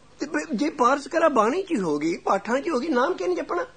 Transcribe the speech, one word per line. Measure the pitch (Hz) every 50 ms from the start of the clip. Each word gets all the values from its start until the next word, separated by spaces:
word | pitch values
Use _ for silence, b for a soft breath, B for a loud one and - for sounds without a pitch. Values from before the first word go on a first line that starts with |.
| - - - -
ਤੇ | 302
ਬ-, | 302 - 302 311 320 294
ਜੇ | 196 285 311
ਪਾਰਸ | - - 247 240 269 - - -
ਕਲਾ | - 320 330 311
ਬਾਣੀ | 269 233 208 226 285 381
'ਚ | 392 -
ਹੀ | 330 220
ਹੋ | 185 160 147 147
ਗਈ, | 151 165 185
ਪਾਠਾਂ | 262 - 240 214 190 - 214 240 277
'ਚ | 277 339
ਹੋ | 320 240
ਗਈ, | 262 339
ਨਾਮ | 277 240 262 294 370
ਕਿਉਂ | - 359 359
ਨਹੀਂ | 359 339
ਜਪਣਾ? | - - 330 349 508 - -